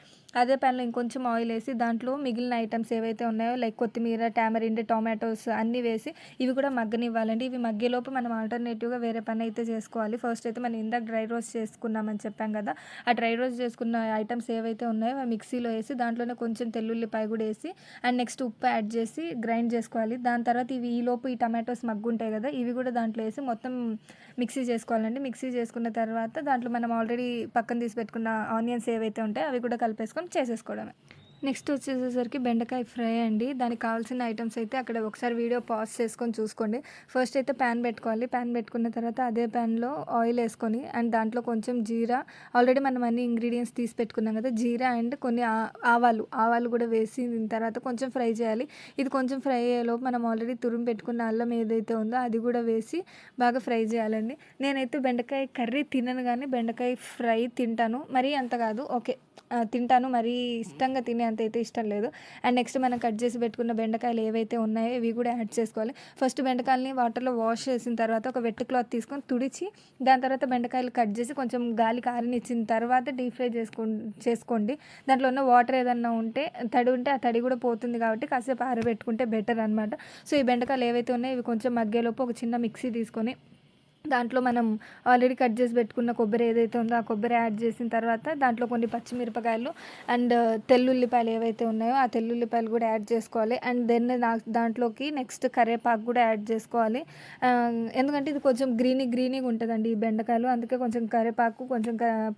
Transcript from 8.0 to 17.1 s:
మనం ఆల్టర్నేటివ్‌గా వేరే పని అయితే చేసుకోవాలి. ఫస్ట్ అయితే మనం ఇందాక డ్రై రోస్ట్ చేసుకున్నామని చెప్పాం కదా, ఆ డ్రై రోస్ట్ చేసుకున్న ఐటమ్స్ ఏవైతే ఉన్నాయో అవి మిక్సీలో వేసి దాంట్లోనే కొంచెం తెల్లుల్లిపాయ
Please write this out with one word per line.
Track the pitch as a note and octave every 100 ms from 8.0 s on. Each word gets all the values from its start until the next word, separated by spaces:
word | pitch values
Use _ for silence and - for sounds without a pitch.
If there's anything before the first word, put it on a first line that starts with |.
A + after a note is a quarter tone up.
| B3
మనం | C4 A#3+
ఆల్టర్నేటివ్‌గా | A3+ A3 A#3+ A#3+ A3+ A#3 B3
వేరే | A#3 A3+
పని | A3 A3+
అయితే | A3+ A3
చేసుకోవాలి. | A#3 A3+ G#3+ A#3 G#3+ A#3+
ఫస్ట్ | B3 A#3 A#3+
అయితే | A3+
మనం | B3 A3+
ఇందాక | A3 A#3+
డ్రై | A3+ A3+ A3
రోస్ట్ | A#3 A3+ A#3
చేసుకున్నామని | A3 - A#3 A3 G#3+ G#3+ A3
చెప్పాం | G#3 G#3+
కదా, | G#3+ G#3 - - - -
ఆ |
డ్రై | A#3 A#3 A#3
రోస్ట్ | B3+ A#3+
చేసుకున్న | A#3+ A#3 A#3 A#3
ఐటమ్స్ | A3 A3 G#3+ A#3+ A#3
ఏవైతే | A3+ A3+ A3 A#3+
ఉన్నాయో | A3 A3 C4+
అవి | B3+
మిక్సీలో | A3 - B3 A#3+
వేసి | A3+ A3
దాంట్లోనే | C4 A#3 A#3 A#3
కొంచెం | A#3+ A#3 A3 A#3
తెల్లుల్లిపాయ | A3+ A3 A3+ A3+